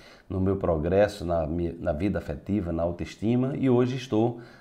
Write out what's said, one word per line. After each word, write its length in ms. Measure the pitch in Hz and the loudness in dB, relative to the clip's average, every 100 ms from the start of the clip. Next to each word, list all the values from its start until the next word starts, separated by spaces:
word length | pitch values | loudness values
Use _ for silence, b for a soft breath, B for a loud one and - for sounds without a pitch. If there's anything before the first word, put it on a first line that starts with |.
| B B B | B B B
no 140 | 95 | -2
meu 160 | 95 95 | 0 2
progresso, 680 | 90 82 78 95 104 - | 2 0 2 4 4 0
na 240 | 85 82 76 | -2 -2 0
mi-, 240 | 85 85 - | -2 -4 -4
na 140 | 87 | -4
vida 260 | 76 101 85 | -2 -2 -2
afetiva, 540 | - 73 - 101 85 | -4 -8 -2 -2 -2
na 100 | 82 | -2
autoestima, 680 | 85 87 78 - 107 123 127 139 | -2 -4 -8 -4 0 0 0 0
e 140 | 131 | 2
hoje 260 | 123 127 135 | 4 4 0
estou 460 | - 107 117 120 B B | -2 2 2 0 B B